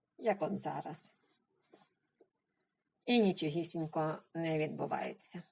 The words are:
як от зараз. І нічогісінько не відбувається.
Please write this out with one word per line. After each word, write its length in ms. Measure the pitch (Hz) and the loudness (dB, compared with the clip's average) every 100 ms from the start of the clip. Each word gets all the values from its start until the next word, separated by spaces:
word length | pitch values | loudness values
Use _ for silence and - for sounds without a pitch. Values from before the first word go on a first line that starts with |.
| _ - | _ -4
як 240 | 233 196 | -2 0
от 160 | 165 196 | -2 0
зараз. 580 | 151 147 - - - _ _ _ _ _ _ - _ _ _ _ - _ _ _ _ _ _ _ - | 0 -2 -8 -12 -14 _ _ _ _ _ _ -20 _ _ _ _ -20 _ _ _ _ _ _ _ 4
І 140 | 240 | 6
нічогісінько 1000 | 196 180 156 170 160 165 156 160 156 - _ | 6 4 0 0 -2 -4 -2 0 0 -2 _
не 240 | 165 165 156 | -2 0 2
відбувається. 840 | 151 - - - - - - 175 - | 0 -2 -4 -2 -4 -8 -10 -10 -14